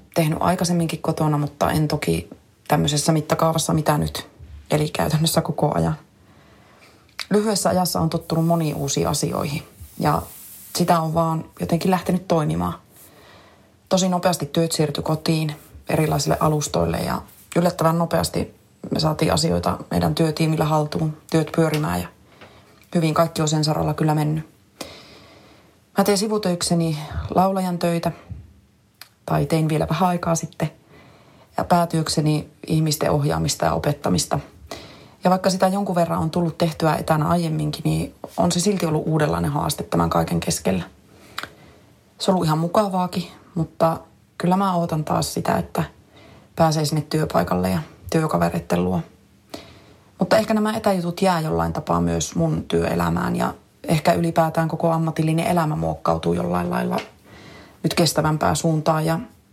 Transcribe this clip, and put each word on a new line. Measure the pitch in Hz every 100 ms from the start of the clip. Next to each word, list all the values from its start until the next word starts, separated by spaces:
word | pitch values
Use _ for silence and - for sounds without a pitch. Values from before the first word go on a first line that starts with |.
| -
tehnyt | 170 156 160
aikaisemminkin | - 185 175 175 165 156
kotona, | - 156 151 147
mutta | 147 - -
en | 156 151
toki | 147 - 82 - - _ _ -
tämmöisessä | 151 160 147 -
mittakaavassa | 160 147 165 160 160 -
mitä | 160 151 151
nyt. | 80 - - - - - -
Eli | 151 151
käytännössä | - - 151 156 165
koko | 165 - 151
ajan. | 160 165 156 - _ - - - - - - - - _ - -
Lyhyessä | 208 220 196 185
ajassa | 180 175 180
on | 165
tottunut | 165 - 165
moniin | 165 170 156
uusiin | - 139 - -
asioihin | 143 - - - 156 - - - -
ja | 151 147 - - - - -
sitä | - 175 175
on | 160
vaan | 165 165 160 - -
jotenkin | 175 165 185
lähtenyt | 185 - 180 -
toimimaan. | 165 151 165 175 170 - - - - - - - - _ _ -
Tosi | 185 185
nopeasti | 175 185 165
työt | 143 165 165
siirtyi | - 151 -
kotiin | - 156 - 160 156 151 - - -
erilaisille | 156 156 151 - -
alustoille | 156 151 147 175 170 -
ja | - - - - -
yllättävän | 170 175 175 160 165
nopeasti | 165 170 170 - - - _ _ -
me | -
saatiin | 156 - 160
asioita | 160 165 175 175 170 -
meidän | - 170
työtiimillä | 151 160 151 160 160
haltuun, | 151 156 147 170 156 151 -
työt | 160 156
pyörimään | - 160 151 156 -
ja | 170 - - - - - - - -
hyvin | 175 160
kaikki | 156 165 -
on | 156
sen | 156
saralla | 151 160 156
kyllä | 151 156
mennyt. | 151 151 156 - _ _ - - - - - - - - - - _ _ -
Mä |
teen | 196 196
sivutöikseni | 214 214 190 175 - 170 165 151 151 - -
laulajan | 180 190 196 185 175
töitä, | 175 180 170 - - - - - _ _ _ - - _
tai | - 156
tein | 147 160 156
vielä | 156 156
vähän | 160 185
aikaa | 175 170
sitten, | 165 160 - 165 - _ - - - - - _ -
ja |
päätyökseni | - 175 170 160 156 - 151 151 - _ -
ihmisten | 160 160 147 -
ohjaamista | 151 147 160 156 -
ja | 80
opettamista. | - 147 147 - 87 - 73 - - - - - - - -
Ja | 185
vaikka | 185 190
sitä | 185 190
jonkun | 202 190
verran | 175 165 92
on | 156
tullut | 175 170 -
tehtyä | 170 - 160
etänä | 147 - 156 -
aiemminkin, | 175 165 156 151 147
niin | 156 156 - - - -
on | 175
se | 175
silti | 208 190
ollut | 165 151
uudenlainen | - 156 147 - 160
haaste | 143 - -
tämän | - - 82
kaiken | 165 165 -
keskellä. | - - 185 190 - - - - - - - - - - - _ _ -
Se | -
on |
ollut | 185
ihan | 165 156
mukavaakin, | 170 214 202 185 180 180 - - -
mutta | 170 156 - 165 165 - _ _ -
kyllä | 175 185
mä | 196
ootan | 175 170 160
taas | 151 - 151
sitä, | - - -
että | - - 156 - _ - - - -
pääsee | - 165 156
sinne | 147 156 -
työpaikalle | 156 156 165 175 180 92
ja | 92 - - -
työkavereitten | 165 156 170 170 175 - 175
luo. | 180 180 - - _ _ _ - - - - - _ -
Mutta | 185 220
ehkä | 214
nämä | 214 214 226
etäjutut | 214 190 170 165
jää | 190 175
jollain | 160 170 82
tapaa | 82 - 85
myös | 85 85 -
mun | - 165 - -
työelämään | 82 82 - 85 175 -
ja | - - - _ _
ehkä | - 156 175
ylipäätään | 175 165 165 160 165 160
koko | 165 170
ammatillinen | 160 165 156 156 160 -
elämä | 175 156
muokkautuu | 156 160 - - - 85
jollain | 85 87 90 87
lailla | 60 - - - - - - - - - -
nyt | 156
kestävämpää | - 170 - 156 156 -
suuntaan | 156 170 156 151 156
ja | 156 - 247 - _